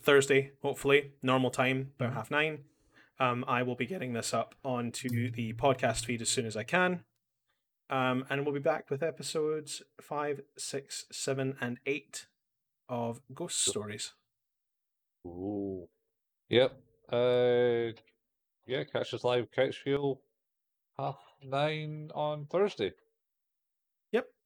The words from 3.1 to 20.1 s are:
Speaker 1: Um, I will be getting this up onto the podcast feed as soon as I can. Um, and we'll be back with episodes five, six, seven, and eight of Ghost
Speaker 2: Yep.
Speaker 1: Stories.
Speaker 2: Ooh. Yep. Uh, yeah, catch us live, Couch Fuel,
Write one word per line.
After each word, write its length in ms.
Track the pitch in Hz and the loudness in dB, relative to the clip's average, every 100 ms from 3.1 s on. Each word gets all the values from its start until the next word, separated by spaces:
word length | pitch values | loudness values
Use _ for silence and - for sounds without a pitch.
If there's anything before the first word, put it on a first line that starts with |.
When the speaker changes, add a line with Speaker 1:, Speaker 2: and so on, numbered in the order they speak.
| - | 0
Speaker 1:
Um, 240 | 127 120 131 | 0 0 0
I 160 | 123 | 0
will 120 | 127 123 | 0 -2
be 100 | 127 | -4
getting 260 | 185 127 | -4 -4
this 200 | 117 - | -4 -2
up 200 | 113 - - | -2 -2 -8
onto 680 | 135 123 120 - 127 117 123 | -4 -4 -4 -6 -4 -2 -4
the 220 | 117 113 | -4 -6
podcast 520 | 110 143 135 123 113 - | 0 2 4 0 0 -4
feed 160 | 117 | -4
as 80 | 117 | -2
soon 160 | - 117 | -2 -2
as 100 | 107 | -6
I 80 | |
can. 400 | 107 175 180 180 - _ _ _ _ _ _ _ - | -2 2 2 0 -8 _ _ _ _ _ _ _ -4
Um, 360 | 135 127 127 139 | 0 2 0 -2
and 160 | 139 147 | -2 -2
we'll 80 | |
be 60 | 143 | 0
back 300 | 156 156 - | 0 -2 -4
with 100 | 135 | -2
episodes 800 | 160 156 143 160 151 156 147 - - - | -2 -4 -6 -2 -2 -2 -6 -12 -14 -20
five, 400 | - 147 147 139 - - | -8 -4 -2 -4 -8 -12
six, 480 | - 139 139 - - | -8 -8 -8 -12 -12
seven, 440 | - - 135 135 135 | -6 -2 0 -2 -2
and 180 | 123 120 - | -6 -4 -4
eight 420 | 147 - - - _ _ _ _ _ - | -4 -6 -16 -16 _ _ _ _ _ -8
of 320 | 120 117 117 - | -4 -4 -6 -12
Ghost 320 | 131 - - - | -10 -6 -2 0
Speaker 2:
Yep. 60 | |
Speaker 1:
Stories. 420 | 107 104 104 - - _ _ _ _ _ _ _ _ _ _ 87 | -2 -6 -8 -10 -12 _ _ _ _ _ _ _ _ _ _ -14
Speaker 2:
Ooh. 600 | 87 98 104 101 95 85 _ _ _ _ _ _ | -8 -6 -4 -4 -8 -12 _ _ _ _ _ _
Yep. 240 | 113 131 - _ _ - | 4 4 2 _ _ -4
Uh, 840 | 120 123 123 123 123 123 117 117 110 _ _ _ _ _ _ - | 2 4 4 4 4 4 2 0 -6 _ _ _ _ _ _ -6
yeah, 160 | 131 147 | -6 -4
catch 220 | 120 117 | -4 -4
us 100 | 117 | -2
live, 280 | 120 123 110 | 2 2 0
Couch 260 | - 135 - | 0 0 0
Fuel, 380 | - 139 143 | -2 0 0